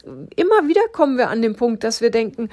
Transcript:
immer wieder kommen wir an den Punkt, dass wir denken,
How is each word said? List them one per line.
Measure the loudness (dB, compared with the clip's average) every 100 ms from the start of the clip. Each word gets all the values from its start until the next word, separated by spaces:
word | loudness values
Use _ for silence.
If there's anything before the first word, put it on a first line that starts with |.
| -14 -16 -8 -2
immer | 2 4 4
wieder | 2 0
kommen | 0 0 2
wir | 0
an | 0
den | -2 0
Punkt, | -2 -2
dass | -4 -2
wir | 0
denken, | 0 -2 -6 -10